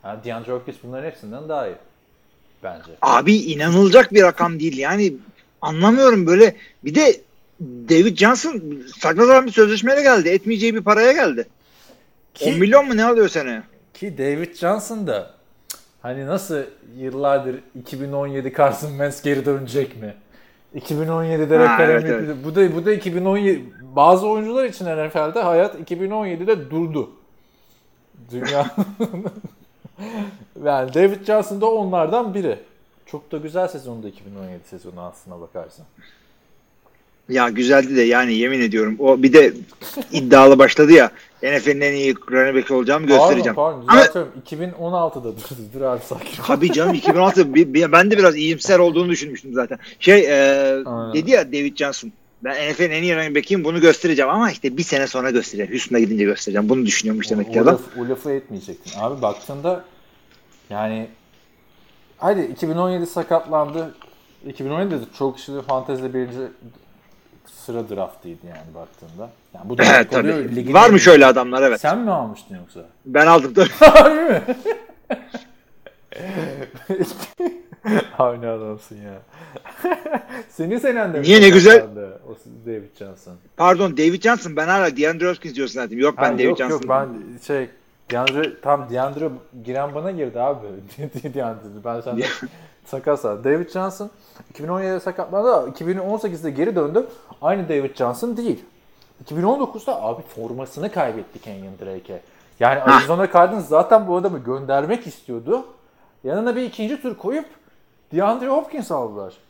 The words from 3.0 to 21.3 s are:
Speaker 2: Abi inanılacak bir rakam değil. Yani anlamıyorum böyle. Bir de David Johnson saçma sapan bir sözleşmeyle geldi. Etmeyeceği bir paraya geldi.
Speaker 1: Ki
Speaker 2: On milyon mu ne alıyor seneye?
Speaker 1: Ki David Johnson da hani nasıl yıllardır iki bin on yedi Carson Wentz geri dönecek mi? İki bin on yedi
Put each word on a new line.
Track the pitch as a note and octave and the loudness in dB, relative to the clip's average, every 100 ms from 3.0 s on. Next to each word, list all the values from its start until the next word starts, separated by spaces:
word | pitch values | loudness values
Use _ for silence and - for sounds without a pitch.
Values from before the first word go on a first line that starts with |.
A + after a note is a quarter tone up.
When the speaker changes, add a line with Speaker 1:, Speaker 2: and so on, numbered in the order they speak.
Speaker 2:
Abi | C3+ A#2+ D3 G#3+ | 0 2 2 0
inanılacak | D#3+ D3 D#3 F3 G3 A3+ B3 | 0 -4 0 4 6 6 6
bir | G3+ | 4
rakam | F3+ - E3+ E3 | 4 2 -4 -2
değil. | D#3+ C3 | -6 -4
Yani | C#3 G3 G3 C3+ - _ _ _ | -4 -2 -2 -4 -18 _ _ _
anlamıyorum | D#3 D#3 G3 B3 C4 A3 E3 | -8 0 2 6 4 4 2
böyle. | F3+ A3 - - _ | 6 6 4 -20 _
Bir | - | -2
de | D#3 D4 - _ _ _ _ | 2 2 2 _ _ _ _
David | D3 B2 A#2 E3 G#3 E3 | -16 -16 0 4 4 4
Johnson | G#3 B3+ D#4+ B3 D#3 C#3+ B2+ - | 2 2 -4 -8 -10 -14 -16 -6
saçma | D#3+ D#3+ A#3+ | -4 2 6
sapan | C4 C4 | 6 4
bir | |
sözleşmeyle | A3 G#3 G#3+ A3+ C#4 | 2 4 2 0 2
geldi. | C#4 A#3 E3 | 4 4 2
Etmeyeceği | F#3+ G#3 A3+ A#3 | -2 -2 -2 -2
bir | A3 | -2
paraya | G3 G#3 A#3+ | 0 4 4
geldi. | D4+ G#3+ A#2 - _ _ _ _ _ _ _ _ | 4 0 -2 -10 _ _ _ _ _ _ _ _
Speaker 1:
Ki | - D3 | -6 -4
Speaker 2:
On | D#3 | 0
milyon | G3+ C4+ C#4 | 4 4 2
mu | A3 | 0
ne | |
alıyor | A3+ A#3 F#3+ | 0 2 2
seneye? | E3 C3 A2+ - _ _ | 0 -6 -10 -14 _ _
Speaker 1:
Ki | - G3+ C#3 | -14 -14 -6
David | C3+ D3 E3+ | -6 -4 -8
Johnson | - F3 G#3 G#3 A3+ F3+ | -6 -4 -4 -6 -10 -6
da | G#2+ F2 _ _ _ _ - _ _ | -6 -8 _ _ _ _ -20 _ _
hani | B2 C3 C3+ | -14 -12 -8
nasıl | F#3+ G3 D3+ C3 _ - B2 | -8 -6 -8 -8 _ -20 -14
yıllardır | C3 C3 C#3+ C#3 B2+ B2+ _ B2+ | -12 -4 0 0 -2 -12 _ -20
iki | - C3 | -16 -12
bin | C#3 | -8
on | C#3+ C#3 | -8 -6
yedi | C#3 C3 B2+ | -8 -8 0
Carson | C#3 - D3+ | 0 0 -10
Wentz | C#3 C#3+ C3+ | -6 -8 -6
geri | C#3+ C#3 C3+ | -4 -2 -2
dönecek | C#3 B2+ C3 C3 A2+ | -4 -4 -6 -6 -10
mi? | G#2+ G#2 _ _ _ _ _ | -16 -18 _ _ _ _ _
İki | C#3 - D3+ | -18 -10 -6
bin | D#3+ | -4
on | E3 | -4
yedi | E3 | -4